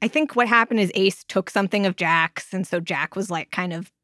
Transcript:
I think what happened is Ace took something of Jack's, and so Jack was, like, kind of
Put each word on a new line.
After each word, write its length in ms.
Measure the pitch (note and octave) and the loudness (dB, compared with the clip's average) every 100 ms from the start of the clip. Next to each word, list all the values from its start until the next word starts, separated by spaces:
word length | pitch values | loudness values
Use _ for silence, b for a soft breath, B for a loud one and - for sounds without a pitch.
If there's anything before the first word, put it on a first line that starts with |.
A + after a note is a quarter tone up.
I 60 | A3+ | -2
think 280 | D4+ D4+ A#3+ | 0 0 2
what 120 | A#3+ | 4
happened 320 | A#3 A#3 A3+ | 4 4 2
is 120 | F#3 - | 2 2
Ace 280 | F#3+ - - | 0 0 -4
took 260 | F#3+ F#3 | -4 -2
something 340 | G#3 G3 G#3 G3 | -2 0 0 0
of 120 | F3+ | 0
Jack's, 540 | E3+ E3 D#3+ - - | 2 2 2 -4 -8
and 140 | F#3 - | -6 -4
so 140 | F3 | -4
Jack 360 | E3+ D3+ C#3+ F#3+ | -4 -4 -4 -6
was, 140 | G#3 | -6
like, 220 | E3 - | -6 -6
kind 220 | - F3+ | -6 -6
of 180 | E3 E3 _ | -6 -10 _